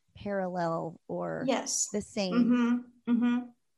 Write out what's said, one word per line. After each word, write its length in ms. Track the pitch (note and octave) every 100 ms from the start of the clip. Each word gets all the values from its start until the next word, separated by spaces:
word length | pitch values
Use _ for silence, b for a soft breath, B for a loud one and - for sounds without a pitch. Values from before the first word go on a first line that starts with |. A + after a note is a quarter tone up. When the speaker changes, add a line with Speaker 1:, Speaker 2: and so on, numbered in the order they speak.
| _ -
Speaker 1:
parallel 800 | G3+ G3 F#3 F3+ E3+ E3 D#3+ F3 -
or 360 | F3 F3 D#3+ -
Speaker 2:
Yes. 420 | A#3 - - -
Speaker 1:
the 80 | G#3
same. 340 | - A3 F#3
Speaker 2:
Mm-hmm. 760 | A#3+ A#3 B3 A#3 A#3+ - - -
Mm-hmm. 260 | A3+ A#3+ B3 A#3+ - _